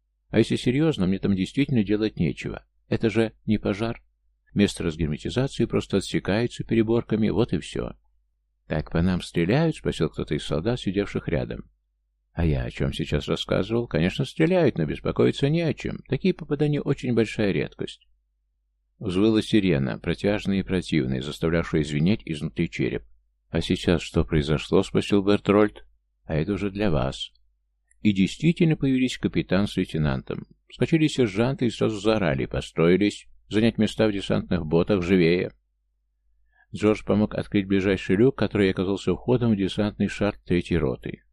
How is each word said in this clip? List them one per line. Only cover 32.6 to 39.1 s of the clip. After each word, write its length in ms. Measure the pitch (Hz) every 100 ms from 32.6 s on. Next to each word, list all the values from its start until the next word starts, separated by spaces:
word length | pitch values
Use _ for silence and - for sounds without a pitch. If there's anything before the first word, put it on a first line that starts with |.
| - - 82 92 104 - - - -
Занять 280 | 101 117 107
места 300 | 104 - 110
в 60 |
десантных 520 | 98 - 107 - 90 78
ботах! 380 | 82 90 101
Живее!» 480 | 87 95 82 90 - _ _ _ _ _ _ _ _ _ _ _ _
Джордж 300 | 92 104 104
помог 320 | - 101 107 -
открыть 320 | - 104 95
ближайший 480 | 98 98 92 - 95
люк, 220 | 127 -
который 340 | 101 104 95
оказался 420 | 95 92 95 -